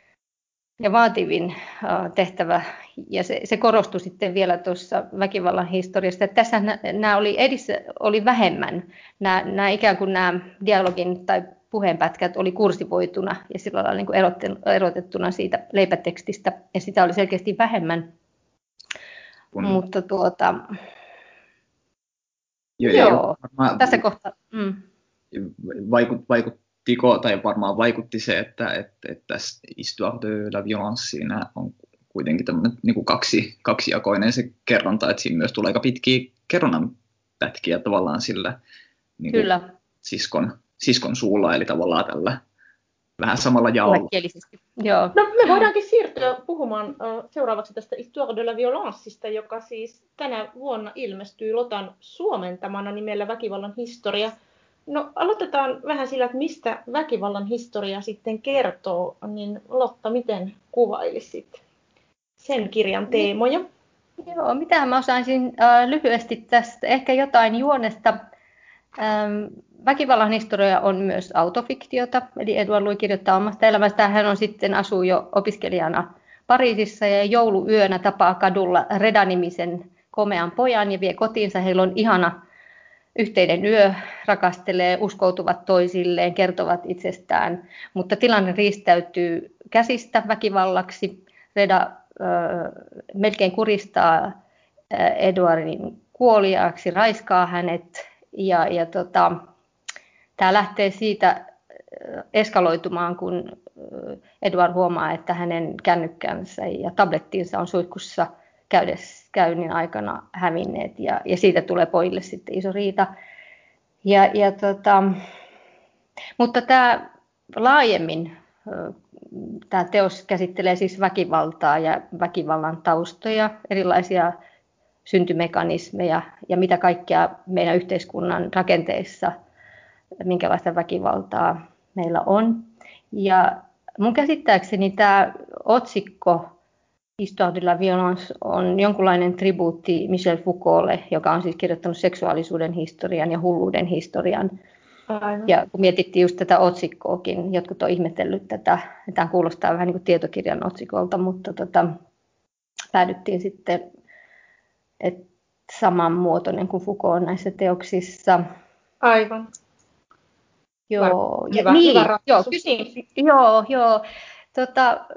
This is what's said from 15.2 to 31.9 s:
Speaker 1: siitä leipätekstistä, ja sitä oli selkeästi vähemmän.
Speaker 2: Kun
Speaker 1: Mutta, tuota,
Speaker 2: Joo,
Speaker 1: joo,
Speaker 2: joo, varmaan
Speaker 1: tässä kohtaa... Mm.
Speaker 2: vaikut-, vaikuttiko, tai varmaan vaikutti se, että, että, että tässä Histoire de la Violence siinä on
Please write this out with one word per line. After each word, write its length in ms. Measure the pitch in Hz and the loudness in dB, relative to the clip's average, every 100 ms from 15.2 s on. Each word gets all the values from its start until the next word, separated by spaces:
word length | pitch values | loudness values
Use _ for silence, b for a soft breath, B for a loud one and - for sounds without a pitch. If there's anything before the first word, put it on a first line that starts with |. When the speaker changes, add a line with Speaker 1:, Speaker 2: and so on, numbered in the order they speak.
| 180 | -4
Speaker 1:
siitä 280 | 185 185 - - | -4 -4 -4 -2
leipätekstistä, 800 | 196 185 170 175 170 - 190 185 - _ | 0 2 0 -4 -8 -10 -6 -6 -6 _
ja 60 | 185 | -8
sitä 220 | 202 190 | -2 2
oli 100 | 180 | 2
selkeästi 420 | 175 196 185 196 185 | 2 -2 -2 -4 -2
vähemmän. 560 | 226 220 165 165 165 _ _ _ _ _ _ _ - B B B B B B | 0 0 -2 -4 -6 _ _ _ _ _ _ _ -18 B B B B B B
Speaker 2:
Kun 120 | 202 | -8
Speaker 1:
Mutta, 380 | 196 190 185 196 | -2 0 0 -6
tuota, 540 | 180 190 180 - 180 180 - 202 B B B B B B B B B _ _ _ _ _ _ _ _ _ _ _ | -4 -2 -2 2 0 0 -6 -16 B B B B B B B B B _ _ _ _ _ _ _ _ _ _ _
Speaker 2:
Joo, 140 | 240 | 4
Speaker 1:
joo, 160 | - 226 | 8 8
Speaker 2:
joo, 280 | - - - | 6 2 -4
varmaan 340 | - - 135 208 | -10 0 0 4
Speaker 1:
tässä 200 | 254 240 | 2 4
kohtaa... 340 | 214 - 196 - _ | 0 -4 -10 -16 _
Mm. 200 | 220 196 190 - _ _ _ _ - 92 - 90 - 101 | -6 -6 -6 -12 _ _ _ _ -12 -12 -12 -12 -10 0
Speaker 2:
vaikut-, 340 | 120 120 120 - | 2 2 -2 -2
vaikuttiko, 880 | 120 135 - _ _ - 120 123 - | -2 -2 -10 _ _ -2 2 4 4
tai 260 | 117 98 | 2 -2
varmaan 340 | 110 101 98 101 | -2 -2 -2 2
vaikutti 420 | 117 117 113 110 | 0 0 -6 -8
se, 200 | 120 90 | -2 -2
että, 340 | - - 117 | -4 -6 -6
että, 380 | - - _ - | -4 -8 _ -16
että 120 | - - | -16 -10
tässä 320 | - - - - - | -10 -10 -14 -20 -14
Histoire 400 | - - 101 117 | -12 -6 -6 -6
de 360 | 107 107 104 101 | -6 -6 -4 -6
la 80 | 104 | -4
Violence 380 | 107 104 120 - | -4 -4 -6 -6
siinä 320 | - - 104 - - | -8 -6 -6 -8 -10
on 180 | - - _ | -12 -12 _